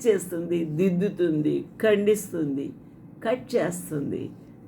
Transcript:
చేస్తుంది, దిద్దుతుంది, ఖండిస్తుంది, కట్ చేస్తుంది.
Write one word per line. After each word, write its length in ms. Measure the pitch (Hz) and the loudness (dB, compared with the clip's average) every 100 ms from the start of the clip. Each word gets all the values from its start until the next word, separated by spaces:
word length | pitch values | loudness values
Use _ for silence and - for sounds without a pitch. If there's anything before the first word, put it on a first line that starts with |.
| 240 | 2
చేస్తుంది, 580 | 190 - 170 170 175 | 2 0 -6 -2 0
దిద్దుతుంది, 1000 | 156 151 190 175 170 156 175 151 147 143 - - | 0 2 2 2 0 0 0 2 2 0 -4 0
ఖండిస్తుంది, 880 | 220 208 208 208 - 175 147 139 - - - - - - | 2 4 4 2 0 -4 -2 -2 -6 -12 -20 -20 -20 -6
కట్ 300 | 226 247 - | -2 -2 -2
చేస్తుంది. 760 | 233 160 175 - 151 123 - 113 - - - | 0 0 -4 -6 -6 -4 -6 -8 -12 -20 -20